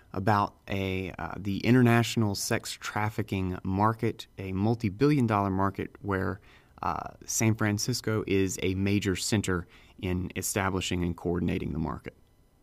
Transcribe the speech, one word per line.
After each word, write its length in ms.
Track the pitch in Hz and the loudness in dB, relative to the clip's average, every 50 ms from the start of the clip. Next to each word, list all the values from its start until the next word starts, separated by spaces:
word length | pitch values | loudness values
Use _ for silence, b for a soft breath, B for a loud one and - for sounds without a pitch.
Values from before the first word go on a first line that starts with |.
| b b | b b
about 420 | - 98 98 110 104 101 101 - - _ _ - | -8 -2 0 2 2 4 2 0 -4 _ _ -6
a, 440 | 98 98 95 95 92 95 95 85 - - | -4 -4 -2 -2 -2 -4 -6 -6 -8 -8
uh, 160 | 85 - - | -10 -8 -8
the 220 | - 95 101 98 - | -8 -6 -4 -4 0
international 760 | - 113 123 127 120 117 117 117 113 113 - 120 110 104 98 | 2 4 6 8 8 6 6 4 2 2 0 0 0 0 0
sex 380 | - - - 113 101 - - | -2 -2 -2 -2 -4 -4 -8
trafficking 880 | - - - - - 104 107 107 - - 101 - 101 95 92 90 90 90 | -10 -10 -10 -6 -4 -4 -2 -2 -2 -4 -4 -2 -2 -2 -2 -2 -4 -4
market, 640 | - 95 95 98 104 113 113 113 117 110 - - - - _ - | -4 -2 2 2 4 2 2 2 -2 -4 -4 -6 -12 -16 _ -10
a 140 | 98 95 | -8 -4
multi-billion 760 | 92 95 101 113 117 110 - 98 92 104 139 147 151 139 120 | -2 0 2 2 2 2 0 -2 0 2 4 4 4 4 4
dollar 240 | 110 107 101 101 98 | 4 2 2 2 2
market 400 | 95 95 98 98 95 - - - - - | 2 2 0 0 -2 -4 -6 -8 -10 -10
where, 400 | - 101 98 95 95 95 95 b b b b b b b b - | -4 -2 -2 0 0 -2 -4 b b b b b b b b -6
uh, 280 | - 87 80 - - - - - - | -4 -4 -4 -4 -6 -10 -14 -14 -10
San 280 | - - - 113 110 107 | -6 0 2 4 4 4
Francisco 680 | - 110 104 104 104 - - 123 - - 110 110 107 - | 4 2 0 0 0 -2 -2 -4 -2 -2 -2 -2 -2 0
is 320 | - 98 98 95 92 87 - | 2 2 2 2 0 0 -2
a 120 | - 95 95 | -2 -2 0
major 400 | 95 98 98 101 101 - 98 90 | 0 2 2 2 2 2 2 0
center 500 | - - - 117 101 - 92 90 85 87 B B B B B B - | 0 0 0 0 0 2 0 -2 -2 -4 B B B B B B -6
in 300 | 104 90 90 90 90 87 - | -4 -2 -2 -2 -2 -4 -6
establishing 680 | 92 - - - 107 95 95 95 92 87 - 92 90 87 | -6 -6 -2 -2 0 0 0 0 -2 -2 -2 0 0 0
and 120 | 87 82 | -2 -2
coordinating 560 | - - 87 85 87 90 87 90 - 73 - | -2 -2 -2 0 0 0 0 0 -2 -4 -4
the 60 | 71 80 | -4 -4
market. 380 | 80 71 - - - - - _ _ _ _ _ _ _ _ _ | -4 -4 -6 -8 -12 -16 -18 _ _ _ _ _ _ _ _ _